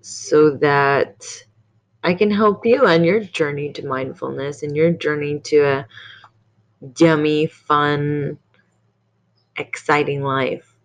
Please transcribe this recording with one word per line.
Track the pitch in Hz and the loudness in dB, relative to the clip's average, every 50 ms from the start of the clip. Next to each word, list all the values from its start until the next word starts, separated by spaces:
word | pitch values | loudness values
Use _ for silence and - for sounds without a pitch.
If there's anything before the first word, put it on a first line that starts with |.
| _ | _
so | - - - - - 151 151 156 151 139 123 | -16 -16 -14 -6 2 4 4 4 4 4 2
that | 143 147 143 143 139 139 139 131 - - - _ - - - - - _ _ _ _ _ _ _ _ _ _ _ - | 0 2 2 4 2 2 2 2 0 -2 -6 _ -20 -20 -20 -20 -20 _ _ _ _ _ _ _ _ _ _ _ -2
I | 170 185 | -2 0
can | 180 214 208 | 2 2 0
help | 208 202 220 208 196 - - | 2 2 2 2 0 0 2
you | 233 240 285 254 | 2 4 4 4
on | 196 165 165 | 4 4 4
your | 170 165 196 226 | 4 2 2 0
journey | 214 180 - - 160 143 143 143 147 143 | -2 -6 -4 -4 -2 -2 -2 -6 -8 -8
to | 143 - 139 | -8 -10 -8
mindfulness | 139 131 131 131 135 131 - 131 135 135 135 135 143 147 - | -6 -6 -6 -6 -8 -8 -10 -10 -8 -8 -8 -8 -8 -8 -8
and | 151 147 143 | -10 -6 -2
your | 151 160 170 | 0 2 2
journey | 170 165 - 151 151 147 147 147 147 147 - | 2 0 -2 -4 -2 -2 -4 -4 -6 -6 -4
to | - 151 147 143 | 2 2 4 4
a | 143 139 135 139 - - - - - - - - - _ _ _ _ _ _ _ _ _ _ - 135 - | 4 2 0 -4 -10 -18 -20 -20 -20 -20 -20 -20 -20 _ _ _ _ _ _ _ _ _ _ -20 -20 0
yummy, | - 170 165 160 151 151 151 151 151 156 156 | 2 4 4 4 2 2 0 0 0 -2 -4
fun, | - _ _ - 147 147 147 147 147 147 147 147 147 147 143 147 147 - _ _ _ _ _ _ _ _ _ _ _ _ _ _ _ _ _ _ _ _ _ _ _ | -6 _ _ -2 0 0 2 0 0 -2 -2 -2 -4 -4 -6 -6 -10 -12 _ _ _ _ _ _ _ _ _ _ _ _ _ _ _ _ _ _ _ _ _ _ _
exciting | - 147 - - - - - 151 147 147 143 143 139 | -14 -12 -12 -14 -10 -2 0 0 0 0 -2 -4 -4
life. | 139 135 135 135 131 123 - - _ _ _ _ | -4 -2 -2 -2 -2 -2 -4 -8 _ _ _ _